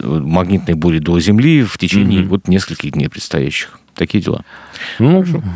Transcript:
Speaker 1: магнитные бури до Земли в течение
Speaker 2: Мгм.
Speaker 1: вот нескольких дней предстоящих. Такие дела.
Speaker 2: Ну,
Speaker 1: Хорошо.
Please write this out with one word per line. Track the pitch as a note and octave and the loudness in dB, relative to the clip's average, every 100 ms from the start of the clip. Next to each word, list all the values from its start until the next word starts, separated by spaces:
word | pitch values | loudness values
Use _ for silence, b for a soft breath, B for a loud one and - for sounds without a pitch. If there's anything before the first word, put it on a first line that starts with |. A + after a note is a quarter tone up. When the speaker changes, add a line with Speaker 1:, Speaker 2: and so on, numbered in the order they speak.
| B1+ | -2
Speaker 1:
магнитные | D#2 C#2+ E2+ F2+ F#2+ F#2 D#2+ | -2 0 0 0 -2 0 0
бури | E2+ D#2+ | 2 0
до | D2+ E2+ | 2 2
Земли | E2+ G#2 C#3+ D#3 | 4 4 4 4
в | A2 - | 2 -2
течение | F#2 G2+ A2 G2 | 0 2 2 2
Speaker 2:
Мгм. | F#2+ | 2
Speaker 1:
вот | F#2+ - | 0 2
нескольких | F#2+ - D#2+ - | 0 0 -8 -6
дней | - - | -4 -4
предстоящих. | - - D#2 C#2 - - - _ - | -6 -6 -2 -2 -4 -8 -14 _ -6
Такие | - G#2 | -2 -2
дела. | D2+ - - B B B B B | -2 -4 -6 B B B B B
Speaker 2:
Ну, | C#3+ F#3 | 4 4
Speaker 1:
Хорошо. | F3+ E3 G#2 | 2 -2 -4